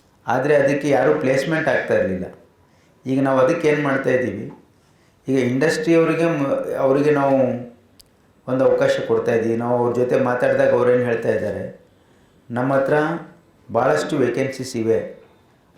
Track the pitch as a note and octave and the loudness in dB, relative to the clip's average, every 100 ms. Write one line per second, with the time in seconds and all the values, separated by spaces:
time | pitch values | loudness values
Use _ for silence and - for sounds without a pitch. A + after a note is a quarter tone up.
0 | _ _ - B2 C#3 D3 C3+ D3 D3 C3 | _ _ -4 -2 2 2 2 0 0 2
1 | C3+ - C3 C3 D#3+ D#3+ C#3 A#2 - A2 | 2 2 0 0 0 -2 0 -2 0 0
2 | F#2+ F#2 F#2+ - - _ _ _ _ _ | 0 -4 -8 -14 -20 _ _ _ _ _
3 | B2+ C3+ C3+ C3 B2+ - D3+ D3 D3 C3+ | -4 0 2 2 2 2 0 0 0 -2
4 | C3+ B2+ B2 G2 B2+ - _ _ _ _ | 0 0 -2 -6 -10 -14 _ _ _ _
5 | _ _ - C3+ A#2+ C3 D#3 E3 - E3 | _ _ -2 0 0 0 0 0 2 4
6 | E3 D#3 E3 D#3 C#3 C3+ - C#3 C#3 C#3 | 4 2 0 0 -2 -2 -4 -2 2 2
7 | D3 C#3+ C#3 C3+ B2 A#2+ - - _ _ | 2 2 2 2 2 -2 -10 -18 _ _
8 | _ _ _ _ - C3 B2+ - C#3 - | _ _ _ _ -6 0 2 2 2 0
9 | - A2+ A#2+ A#2 A2+ A2+ A#2+ B2 A#2+ A#2 | 0 -2 0 0 0 -2 0 0 0 0
10 | B2 C3+ B2 B2 C3+ C3+ C3+ B2 A#2+ B2 | 0 0 0 0 0 2 2 2 4 2
11 | B2 A#2 B2+ G#2+ G2+ F#2+ F#2+ - _ _ | 2 -2 0 -2 -2 -6 -10 -14 _ _
12 | _ _ _ _ - A#2 C3 C#3 C3+ D3+ | _ _ _ _ -10 -4 0 0 2 0
13 | D#3 E3 - - _ _ - G#2+ C3+ D3+ | 0 -4 -10 -20 _ _ -6 -2 0 0
14 | - D3+ B2 C3+ - - B2+ A#2 A2 A2 | -2 0 0 0 -4 -6 -8 -4 0 0
15 | - - - _ _ _ _ | -2 -12 -20 _ _ _ _